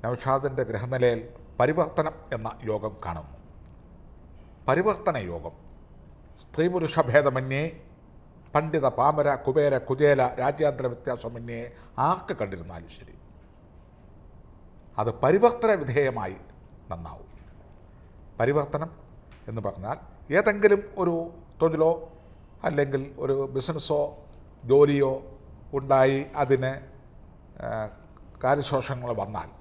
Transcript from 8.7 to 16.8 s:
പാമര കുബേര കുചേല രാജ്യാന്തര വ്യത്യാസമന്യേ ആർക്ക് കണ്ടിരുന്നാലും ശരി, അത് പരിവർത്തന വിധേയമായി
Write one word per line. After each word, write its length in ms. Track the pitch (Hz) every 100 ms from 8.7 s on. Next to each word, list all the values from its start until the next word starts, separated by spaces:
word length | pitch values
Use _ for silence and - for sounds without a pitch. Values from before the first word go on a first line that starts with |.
| 160 135 120
പാമര 280 | 135 151 143 131 -
കുബേര 280 | 135 147 135 131
കുചേല 320 | 131 147 139 123 -
രാജ്യാന്തര 440 | 127 143 151 131 131
വ്യത്യാസമന്യേ 680 | 123 - 123 113 117 117 117 120 - - - 139
ആർക്ക് 260 | 180 - -
കണ്ടിരുന്നാലും 520 | 104 95 82 85 82 -
ശരി, 180 | - - - - - - - - - - - - - - - - - - - -
അത് 100 | 110 113
പരിവർത്തന 480 | 131 185 240 240 226 196
വിധേയമായി 560 | 135 127 139 117 95 95 - - - -